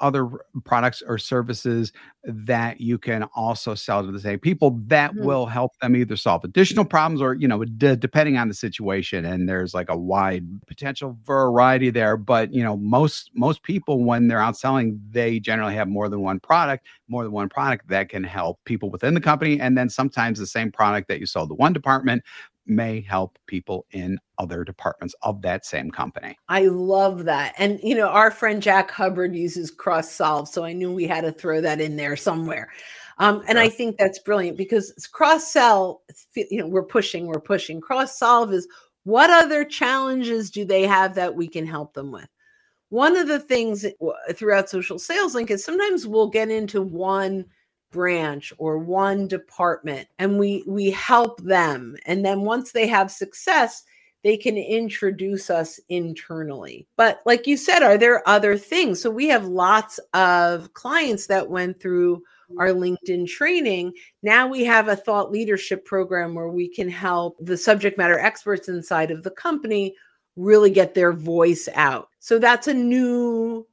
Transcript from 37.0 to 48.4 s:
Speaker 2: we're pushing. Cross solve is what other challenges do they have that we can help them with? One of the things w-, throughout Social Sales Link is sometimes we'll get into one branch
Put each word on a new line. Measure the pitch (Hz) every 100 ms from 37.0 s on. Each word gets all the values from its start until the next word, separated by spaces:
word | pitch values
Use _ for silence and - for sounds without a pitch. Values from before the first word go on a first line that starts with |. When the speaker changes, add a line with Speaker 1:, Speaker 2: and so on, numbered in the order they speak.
| 190 170 170
Speaker 2:
we're | 156
pushing. | - 196 - 160
Cross | - 254 262 -
solve | 233 240 220
is | 185 175 - _ _
what | 185 233 330
other | 339 311 294
challenges | 294 - 247 269 262 262 233 226 196
do | 202
they | 196 190 196
have | 190 190 190
that | 180
we | 170 165
can | 165 160
help | 156 143
them | 143 139
with? | 101 - _ _ _ _ _ _
One | 220 302 359
of | 302
the | 285
things | 294 254 226 202
w-, | 202 - 160 - -
throughout | 170 208 196 190
Social | 190 185 180
Sales | - 359 359
Link | 240 226
is | 196
sometimes | - 359 403 359 220
we'll | 220 220
get | 220 220
into | 220 202 202
one | 190 165 185 196 190 190 180 _ _ _ _
branch | 170 180 175 156 143